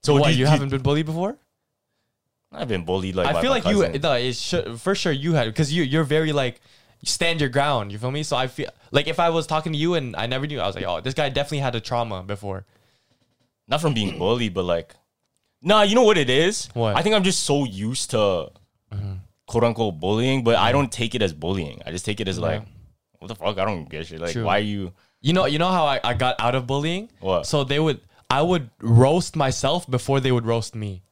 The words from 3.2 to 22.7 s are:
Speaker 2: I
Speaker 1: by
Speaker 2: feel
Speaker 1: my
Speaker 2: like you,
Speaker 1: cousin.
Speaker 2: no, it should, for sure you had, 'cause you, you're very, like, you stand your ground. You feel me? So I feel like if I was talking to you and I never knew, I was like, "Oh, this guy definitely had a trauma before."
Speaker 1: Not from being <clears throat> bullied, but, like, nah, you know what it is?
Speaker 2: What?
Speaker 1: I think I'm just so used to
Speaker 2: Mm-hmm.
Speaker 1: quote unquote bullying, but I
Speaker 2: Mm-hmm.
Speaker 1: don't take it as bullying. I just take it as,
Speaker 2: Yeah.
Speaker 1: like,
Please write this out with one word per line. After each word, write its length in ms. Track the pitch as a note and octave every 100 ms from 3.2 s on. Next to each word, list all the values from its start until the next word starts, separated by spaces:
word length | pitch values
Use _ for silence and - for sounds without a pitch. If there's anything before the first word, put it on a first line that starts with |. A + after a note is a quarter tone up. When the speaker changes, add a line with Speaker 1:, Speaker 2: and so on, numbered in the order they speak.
| F2+
Speaker 2:
I 60 |
Speaker 1:
by 80 | D#3
Speaker 2:
feel 80 | B3
Speaker 1:
my 40 | C4+
Speaker 2:
like 60 | -
you, 160 | G#3
Speaker 1:
cousin. 200 | - C#3+
Speaker 2:
no, 120 | D#3+
it 220 | B2+ B2 A#2+
should, 440 | - F3 - A#2
for 120 | F3
sure 180 | G3 F#3
you 220 | C3+ D3+
had, 200 | D#3+ A2+ G#2+
'cause 160 | D3
you, 120 | D#3+
you're 200 | C#3+ D3
very, 300 | D3+ D3+ D#3
like, 260 | D3 B2+ A#2 _ _ _ _
you 60 | -
stand 320 | - E3+ E3
your 100 | D3
ground. 420 | B2 C#3+ C3+ G2+
You 40 | G2+
feel 140 | B2
me? 120 | C#3
So 120 | D3+ C3
I 120 | C3
feel 220 | - C#3+ - _
like 160 | C#3+ D3
if 120 | D#3
I 80 | E3+
was 180 | E3 D#3+
talking 240 | D#3 D#3+
to 60 | D#3
you 140 | D#3+ F3
and 200 | B2+ E2+
I 100 | A#2
never 180 | C3 D3
knew, 140 | C#3+
I 80 | F#2
was 80 | F#2+
like, 80 | F#2
"Oh, 140 | E2+
this 140 | B2+
guy 160 | C3+ C#3+
definitely 300 | C#3 C#3+ D3
had 160 | C3+ A#2+
a 40 |
trauma 440 | - A#2+ A2+ F#2+
before." 420 | F#2 G#2 G2+ F#2+ G2 _ _ _ _ _ _ _ _ _ _
Speaker 1:
Not 120 | D3+
from 120 | D#3+
being 240 | A#2 G2+ D#2+
<clears throat> 40 |
bullied, 300 | G2 A#2+ A2+
but, 120 | F2+ F2
like, 300 | E2+ E2 - _ _ _ _ _ _
nah, 220 | D#3 G#3+
you 120 | G#3 A3
know 80 |
what 140 | A#3 F#3
it 120 | C3
is? 380 | C3 E3+ A3 -
Speaker 2:
What? 220 | - A2+ G#2+
Speaker 1:
I 40 |
think 140 | D3+ A3
I'm 80 |
just 200 | F#3+ F#3
so 200 | - C#3+ C3
used 460 | F#2+ G#2+ C3 -
to 400 | A#2+ G#2 F2+ D2 _ _ _ _
Speaker 2:
Mm-hmm. 200 | G#2 G2 F#2+ - _ _
Speaker 1:
quote 160 | A#2
unquote 380 | A#2 A2 A2 D#2+
bullying, 420 | F2+ G#2+ B2+ C3+
but 140 | A#2 A2
I 100 | G#2+
Speaker 2:
Mm-hmm. 60 | C3
Speaker 1:
don't 120 | C3+
take 240 | - A2+ B2
it 60 |
as 100 | G2+
bullying. 500 | D2+ E2 G2 D#2 A#1 -
I 60 |
just 120 | E2+
take 160 | - G#2
it 80 | G2+
as, 100 | F2
Speaker 2:
Yeah. 60 | E2+
Speaker 1:
like, 180 | D#2+ G#2+